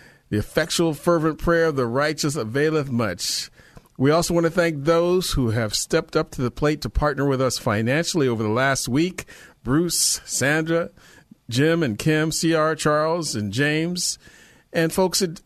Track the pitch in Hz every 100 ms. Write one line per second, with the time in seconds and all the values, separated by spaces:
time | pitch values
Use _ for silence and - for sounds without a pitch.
0 | - _ - 104 - - 160 - 165 147
1 | - 170 156 147 175 170 165 139 120 123
2 | 151 151 156 147 110 131 151 156 135 117
3 | 107 87 - - - _ - - _ -
4 | 135 160 170 170 165 180 170 151 139 170
5 | 175 185 180 - 120 110 107 - - 240
6 | - 160 165 - 123 - 147 156 117 -
7 | 147 139 139 131 131 - 127 104 113 147
8 | 170 175 131 113 110 113 135 135 - 127
9 | 180 175 - - - - 113 143 175 -
10 | - - - - 131 156 160 165 175 _
11 | - - _ - - 113 156 170 147 104
12 | 156 156 160 147 165 160 156 156 156 151
13 | 156 175 151 107 104 107 147 151 165 175
14 | - - - - - _ _ 170 165 185
15 | 185 - 185 160